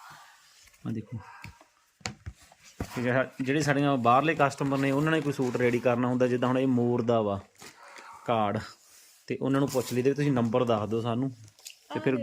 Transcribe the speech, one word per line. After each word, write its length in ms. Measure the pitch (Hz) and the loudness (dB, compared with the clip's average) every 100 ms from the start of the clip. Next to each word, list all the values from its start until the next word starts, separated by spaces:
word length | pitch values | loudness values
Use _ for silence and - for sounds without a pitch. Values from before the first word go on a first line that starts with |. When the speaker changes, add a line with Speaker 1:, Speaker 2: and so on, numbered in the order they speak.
| - - - - _ - - _ 123 | -20 -20 -20 -20 _ -20 -20 _ -8
Speaker 1:
ਆਹ 40 | |
ਦੇਖੋ। 260 | 110 - 113 - - - - - _ _ _ - - - - - _ - - | -8 -8 -14 -14 -20 -20 -20 -20 _ _ _ -12 -10 -18 -20 -20 _ -20 -14
ਤੇ 200 | - 127 | -10 -4
ਜਿਹੜਾ, 280 | 123 123 127 - | 0 0 0 -4
ਜਿਹੜੇ 200 | 131 151 | -2 0
ਸਾਡੀਆਂ 360 | 147 139 143 135 | 2 2 2 2
ਬਾਹਰਲੇ 380 | 117 127 151 151 | 4 4 4 2
ਕਸਟਮਰ 380 | 139 - 139 135 | 0 0 -2 0
ਨੇ, 140 | 139 | 0
ਉਹਨਾਂ 200 | 135 156 | 0 2
ਨੇ 100 | 160 | 0
ਕੋਈ 120 | 143 | -2
ਸੂਟ 220 | 139 127 120 | -2 -2 2
ਰੈਡੀ 240 | 123 120 | 2 2
ਕਰਨਾ 280 | 123 120 123 | 2 2 0
ਹੁੰਦਾ, 200 | 123 127 | 2 2
ਜਿੱਦਾਂ 220 | 123 123 | 2 0
ਹੁਣ 100 | 127 | 2
ਇਹ 80 | 135 | 2
ਮੋਰ 340 | 123 120 120 | 2 2 0
ਦਾ 200 | 117 117 | 2 2
ਵਾ 180 | 104 98 - _ - - - - - - - | 2 -2 -8 _ -20 -20 -20 -20 -20 -14 -2
ਕਾਰਡ, 340 | 117 104 107 - - - - - - - | 0 0 -2 -6 -18 -20 -20 -20 -20 -10
ਤੇ 100 | 123 | -6
ਉਹਨਾਂ 180 | 135 139 | -2 0
ਨੂੰ 100 | 139 | 0
ਪੁੱਛ 240 | 131 - | -2 -2
ਲਈਦਾ 160 | 123 131 | 0 0
ਵੀ 60 | 139 | 2
ਤੁਸੀਂ 160 | 147 | 0
ਨੰਬਰ 320 | 127 117 127 | 2 2 2
ਦੱਸ 260 | 120 107 104 | 2 0 0
ਦਿਓ 120 | 113 | -2
ਸਾਨੂੰ, 300 | 117 117 135 120 - _ - - - | -2 -2 -4 -6 -20 _ -20 -20 -10
ਤੇ 60 | - | -4
ਫਿਰ 140 | 139 | -2
Speaker 2:
ਆਹ 60 | 131 | -2